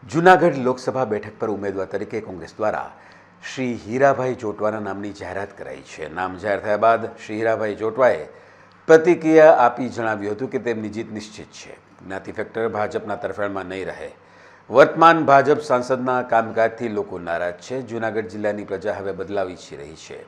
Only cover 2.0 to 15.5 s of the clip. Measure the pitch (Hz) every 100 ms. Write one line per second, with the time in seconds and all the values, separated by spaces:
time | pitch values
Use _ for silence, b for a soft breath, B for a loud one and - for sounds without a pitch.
2 | 101 113 107 92 82 - 107 80 65 -
3 | B B B B - - 127 117 95 120
4 | 139 135 127 117 107 101 107 110 104 98
5 | 101 98 92 90 101 - 67 67 - -
6 | 78 80 92 92 104 98 104 104 113 113
7 | 110 - - 107 113 113 107 98 110 110
8 | - 85 73 B B B B B - 160
9 | 160 170 160 160 156 - 120 - 127 113
10 | 113 107 101 104 131 131 113 110 107 98
11 | 110 107 - - 80 - - - _ _
12 | 90 95 101 95 104 113 113 104 104 107
13 | 104 101 - 95 101 95 92 95 87 78
14 | 76 - b b b b b 113 156 156
15 | 165 165 139 139 131